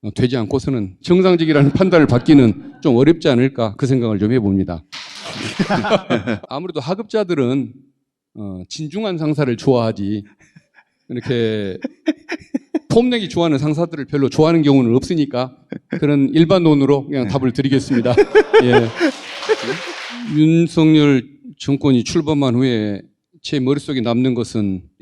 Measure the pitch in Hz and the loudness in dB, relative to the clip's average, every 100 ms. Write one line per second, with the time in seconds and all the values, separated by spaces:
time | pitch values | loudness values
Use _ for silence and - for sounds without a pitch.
0 | 107 - 127 131 107 135 - 131 98 92 | -10 -2 0 0 -2 -2 -2 -4 -6 -10
1 | - 180 185 175 160 147 139 - 190 180 | 0 2 4 2 4 4 4 4 4 4
2 | 143 123 - 147 120 98 - - 156 120 | 4 2 6 6 6 2 -10 -4 0 4
3 | 139 165 165 123 131 131 113 104 131 131 | 4 4 2 2 0 -2 -6 -4 -2 0
4 | 117 101 104 123 101 98 95 85 - - | 0 0 0 0 0 0 -2 -6 -12 -18
5 | - - - - - - 185 196 208 208 | -16 -16 -14 -10 -10 -6 -2 -2 0 -2
6 | - 110 123 107 - 135 180 156 127 190 | -2 -4 -2 -6 -6 -10 -8 -10 -6 -8
7 | 220 220 196 165 123 139 117 - _ _ | -4 -4 -2 -2 0 -2 -4 -12 _ _
8 | _ _ _ - 101 92 98 - 156 180 | _ _ _ -14 -12 -12 -14 -12 -10 -8
9 | 220 170 156 147 139 117 - 123 113 104 | -6 -4 -2 0 -2 0 2 2 0 -4
10 | 98 104 101 _ _ - _ _ _ _ | -6 -6 -10 _ _ -20 _ _ _ _
11 | _ 123 - 120 113 110 101 92 - _ | _ -12 -4 -2 0 -2 -6 -8 -12 _
12 | - 302 - 330 - - _ 302 _ 226 | -6 -6 -8 -14 -8 -10 _ -8 _ 2
13 | 247 240 185 160 170 139 151 151 170 160 | 2 -2 -4 -2 0 0 -2 -2 -4 -6
14 | 131 147 135 - 156 165 147 139 120 120 | -6 -2 0 2 4 4 4 4 4 2
15 | 127 175 143 123 127 - _ - _ 190 | 0 -2 -2 -2 -6 -10 _ -16 _ -4
16 | 151 143 139 156 165 190 165 143 135 143 | 0 2 2 2 4 4 4 4 4 0
17 | 143 139 110 131 131 120 131 131 - 123 | 0 -4 -2 -2 -2 -2 0 0 0 0
18 | 120 123 - 427 - 427 - - 113 - | 2 2 2 -2 2 2 4 2 2 -2
19 | 320 - - - - 427 - 165 359 330 | -4 -4 -14 -12 -4 -4 -4 -8 -10 -14
20 | - 240 240 151 156 165 170 - 160 156 | -14 -12 -4 2 4 4 2 2 4 6
21 | 147 135 120 - 247 - - 139 147 127 | 4 2 -2 -20 -20 -12 -4 0 2 2
22 | 107 170 151 151 135 120 131 117 107 101 | 0 -4 -2 0 0 0 0 -2 -4 -8
23 | - _ _ 165 - 147 127 143 143 135 | -12 _ _ _ -8 -4 -2 -2 -4 -4
24 | 117 117 131 123 110 113 104 92 - _ | -2 0 0 -2 -4 -4 -4 -4 -10 _